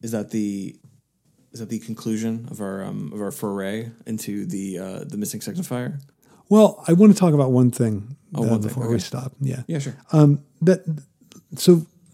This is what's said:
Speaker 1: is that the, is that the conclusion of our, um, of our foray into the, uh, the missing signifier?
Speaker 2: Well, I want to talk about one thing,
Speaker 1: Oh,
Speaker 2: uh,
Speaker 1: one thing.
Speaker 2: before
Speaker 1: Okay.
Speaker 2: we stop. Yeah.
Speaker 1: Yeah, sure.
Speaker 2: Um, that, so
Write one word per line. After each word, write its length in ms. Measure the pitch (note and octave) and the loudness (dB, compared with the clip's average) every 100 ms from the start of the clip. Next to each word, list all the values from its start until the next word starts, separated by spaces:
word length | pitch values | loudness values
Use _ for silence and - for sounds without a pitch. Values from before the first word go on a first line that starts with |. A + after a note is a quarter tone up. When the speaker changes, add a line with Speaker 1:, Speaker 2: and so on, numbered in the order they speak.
Speaker 1:
is 100 | A#2 | -8
that 180 | A2+ G#2 | -8 -6
the, 480 | A2 G#2 G2 F#2 - _ _ _ _ _ _ _ | -4 -4 -6 -10 -14 _ _ _ _ _ _ _
is 80 | A#2+ | -16
that 80 | G#2 | -10
the 100 | A2 | -10
conclusion 720 | - A2+ A#2 G#2+ A2+ A2+ A#2 | -10 -10 -6 -4 -4 -6 -10
of 100 | - | -10
our, 220 | G2 G2 | -8 -8
um, 300 | G2 G2+ F#2+ | -8 -10 -10
of 80 | G#2 | -8
our 100 | G2 | -8
foray 600 | - G#2+ G2 F#2+ A2 A#2 - - | -6 -6 -6 -6 -8 -10 -14 -10
into 380 | A2 - G2+ | -10 -8 -8
the, 340 | G2+ G2 G2 F#2 | -8 -8 -8 -8
uh, 260 | F#2+ F#2+ | -10 -12
the 120 | - G#2 | -10 -8
missing 240 | - A2 | -8 -8
signifier? 600 | - F3+ F3 B2 B2 C#3+ - _ _ _ - | -10 -10 -8 -8 -8 -10 -16 _ _ _ 2
Speaker 2:
Well, 340 | G#3+ G#3 - - | 6 6 4 2
I 40 | |
want 200 | E3+ G#3+ | 8 8
to 60 | G3+ | 8
talk 140 | F3+ | 4
about 200 | D3 C3 | 4 4
one 180 | B2 B2 | 4 4
thing, 460 | - A2+ G2+ A2 C#3+ - | 2 -2 -2 -8 -16 -10
Speaker 1:
Oh, 100 | E3+ | -4
Speaker 2:
uh, 40 | A2+ | 0
Speaker 1:
one 120 | A2 | 0
thing. 80 | G#2+ | -2
Speaker 2:
before 160 | B2 | -6
Speaker 1:
Okay. 100 | A#2 | -2
Speaker 2:
we 40 | A#2 | -4
stop. 340 | - B2+ C3 - | -4 -10 -10 -8
Yeah. 220 | C3+ B2+ B2 | -6 -6 -8
Speaker 1:
Yeah, 120 | D#3 | -8
sure. 180 | C#3 - - | -8 -12 0
Speaker 2:
Um, 280 | D#3 D3 C#3+ - - | 6 6 4 -2 0
that, 220 | E3 F#3 - D3+ _ _ _ - _ D3+ | 2 2 0 -10 _ _ _ -20 _ 0
so 300 | - E3+ D#3 _ _ | 6 6 4 _ _